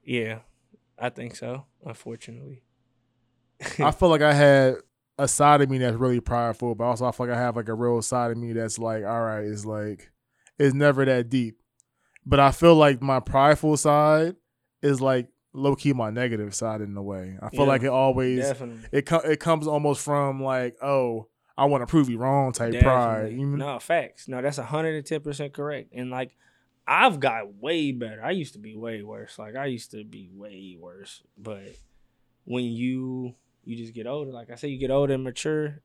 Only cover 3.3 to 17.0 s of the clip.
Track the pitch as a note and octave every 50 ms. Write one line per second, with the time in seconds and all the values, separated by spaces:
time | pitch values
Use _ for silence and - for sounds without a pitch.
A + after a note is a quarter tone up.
3.3 | _ _ _ _ _ _ - - - - D3+ D3 D3+ - F#3 F3 D#3+ D3+ D3 D3+
4.3 | D3 C#3+ D3 C#3+ C#3 C#3 C3+ C3 B2+ - - _ _ _ _ _ _ - C#3 C3
5.3 | - - D3 D3 D3 C#3+ C#3+ C3 C3+ C3 B2+ B2 A2+ A#2 B2+ B2+ B2 A#2+ A#2 -
6.3 | B2 A#2 A#2 A#2 A2 - B2 A#2+ A2+ G2+ A#2 A#2+ A#2+ A2+ B2 B2 A2+ - B2+ B2
7.3 | A#2+ A#2 B2 A#2+ A2+ A#2 A2 G#2 A2+ A2 A#2+ A#2+ A#2+ A#2 A2 - B2+ B2 A#2+ A#2
8.3 | A#2 A#2 A#2+ A#2 A2+ A2+ A2+ A2 A2 A2+ A2+ A2+ A2+ A2 G#2 G2+ A2+ A#2 A#2 A2+
9.3 | A2 G#2+ G#2+ G#2 G#2+ G#2 G#2 A2 G#2+ G#2+ G#2 G#2+ G#2 - - _ _ _ _ _
10.3 | _ _ _ _ _ _ D3 C#3 C3 C#3 D3 D3 C#3 C3 C3+ C3 C3 B2 A#2+ A#2
11.3 | B2 C3 A#2+ A2+ A2 _ _ _ _ _ _ _ _ _ _ _ _ - _ C3+
12.3 | B2+ C#3 C#3 C3+ C3 - E3 E3+ E3+ D#3 D3+ D3 C#3 A#2+ B2+ C#3 C3+ B2+ A#2 -
13.3 | - C3+ C3+ D3 D3+ - - D#3 D3+ C#3 - D3+ D3 D3 D3+ D3+ D#3 D#3 D#3+ E3+
14.3 | F#3 _ _ _ _ _ _ _ _ _ - D3 C#3 B2+ C3 C3+ C3 B2+ B2 -
15.3 | _ _ _ _ _ C3+ C3+ C#3+ C#3 - - C#3+ C#3 B2+ A#2 G#2+ G#2+ A#2+ B2+ B2
16.3 | A#2 G#2+ G#2 G2+ F#2+ - A#2+ A2+ A2 G#2+ G#2+ G2+ G2+ G2+